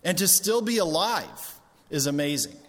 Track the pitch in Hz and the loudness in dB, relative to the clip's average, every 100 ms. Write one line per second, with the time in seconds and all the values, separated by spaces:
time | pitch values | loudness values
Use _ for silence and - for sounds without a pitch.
0 | 170 180 190 - 196 226 220 226 175 156 | -2 0 4 4 4 0 2 0 2 0
1 | 208 214 - - - - _ _ _ 151 | 0 -2 -4 -14 -16 -16 _ _ _ -2
2 | 139 143 143 143 - - | 0 0 -2 -2 -6 -10